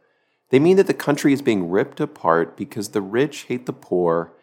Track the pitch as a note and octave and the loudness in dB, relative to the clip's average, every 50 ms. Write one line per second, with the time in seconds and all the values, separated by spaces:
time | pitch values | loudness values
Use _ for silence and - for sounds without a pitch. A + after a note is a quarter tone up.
0 | _ _ _ _ _ _ _ _ _ _ B2+ C3+ D#3 F3+ F#3+ G3 F#3 F#3 - - | _ _ _ _ _ _ _ _ _ _ 2 4 4 6 4 4 4 2 -2 -2
1 | - D3 D3 D3 - D3 C3+ - F#2 A#2 A2 F#2+ F2 E2+ F#2 G#2 C3 C3 - - | -2 -2 -2 0 2 0 0 2 0 0 0 0 -2 0 0 -2 -2 -2 -6 -8
2 | D3+ D3 - - - E2+ E2 E2+ E2 - - - G2+ - - A2 G2+ - - G#2+ | -8 -8 -8 -2 0 2 2 2 0 -2 -6 -12 -14 -10 -10 -10 -10 -6 -6 -6
3 | F#2+ F#2+ G#2+ B2 D3 D3+ - - - - B2 B2 B2 - C3+ - - - F#2 F2+ | -6 -2 -2 -2 -2 -2 -4 -10 -10 -8 -8 -8 -8 -10 -12 -12 -8 -4 -2 0
4 | F2 E2 E2+ E2+ E2+ - - _ | 0 0 0 -2 -4 -6 -12 _